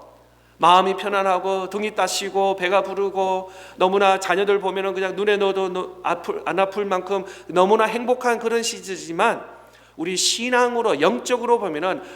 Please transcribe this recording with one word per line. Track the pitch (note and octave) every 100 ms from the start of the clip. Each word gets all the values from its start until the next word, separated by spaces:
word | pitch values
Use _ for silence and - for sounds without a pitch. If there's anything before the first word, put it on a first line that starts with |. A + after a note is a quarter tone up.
| - - _ _ _ -
마음이 | E3 F3+ F#3+ G3
편안하고 | G#3 G3+ G3 F3+ F#3 F#3+ F#3
등이 | G3 G#3+ G#3
따시고 | F#3 - G3 F#3 G3 F#3+
배가 | F3+ G3
부르고 | F#3+ F#3+ G3 F#3 F#3+ F#3 F#3+ - -
너무나 | - F#3 G3 G3 F#3+
자녀들 | - F3+ G3+ G3+
보면은 | F#3+ F#3+ G3
그냥 | F#3 F#3+ F3+
눈에 | G3+ G3+
넣어도 | G3 F#3+ F#3+
노-, | F3+ F3+ -
아플, | - F3 - -
안 | - F3+
아플 | F#3+ G#3
만큼 | G3+ F#3 F3+ G3 F#3 - -
너무나 | E3 F#3 A3
행복한 | A3 A#3+ A#3+ B3 B3 A3+
그런 | A3+ A#3
시절이지만, | A3+ G#3 F3+ F3 D#3 E3+ A3 E3+ - - - - - -
우리 | E3+ F#3
신앙으로, | - - A#3+ B3 B3 A#3 A3+ D3
영적으로 | D#3+ A#3+ - B3 A#3 A#3
보면은 | G3+ D3+ F#3 D#3+ -